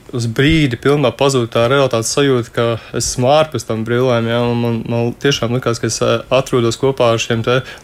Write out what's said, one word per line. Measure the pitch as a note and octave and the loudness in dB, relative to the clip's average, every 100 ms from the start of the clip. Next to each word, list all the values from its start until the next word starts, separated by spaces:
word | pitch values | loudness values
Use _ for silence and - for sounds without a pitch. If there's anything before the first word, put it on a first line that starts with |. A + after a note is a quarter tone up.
| - | -8
uz | B2 A#2 | -6 -4
brīdi | A2+ C#3 D#3+ C#3+ A#2 | 0 2 2 2 0
pilnībā | C3+ D3 B2+ | 0 2 2
pazūd | - C#3 C3+ A#2 | 2 2 2 0
tā | A#2 A#2 | 0 2
realitātes | C#3 C3+ A2+ A2+ | 2 2 0 -2
sajūta, | - C#3+ B2+ A2+ | 0 2 0 -2
ka | - A#2 A2+ - | -2 -2 -4 -6
esmu | - - - B2+ | -6 -6 -2 2
ārpus | D3+ D#3 A2+ - | 4 2 -4 -6
tam | A2 | -6
brillēm, | A2+ A#2+ B2+ A#2 A#2 | -2 0 2 0 0
ja, | A#2+ | 0
un | A#2+ A#2 | 0 0
man, | A#2 A2+ | -2 -2
man | - A#2 A#2 | -2 -2 -2
tiešām | - C#3 C#3 A2+ | -2 -2 0 -2
likās, | B2 B2 A#2 | -2 -2 -2
ka | A#2 | -4
es, | - | -2
uh, | A#2 A#2 - | 0 0 0
atrodos | B2+ - B2+ A#2 A2+ | -2 0 0 0 0
kopā | C3+ C3 A#2+ | 0 2 2
ar | A2+ | 2
šiem | - A#2 | 0 -2
te | A2+ B2+ - - | 0 0 -2 -6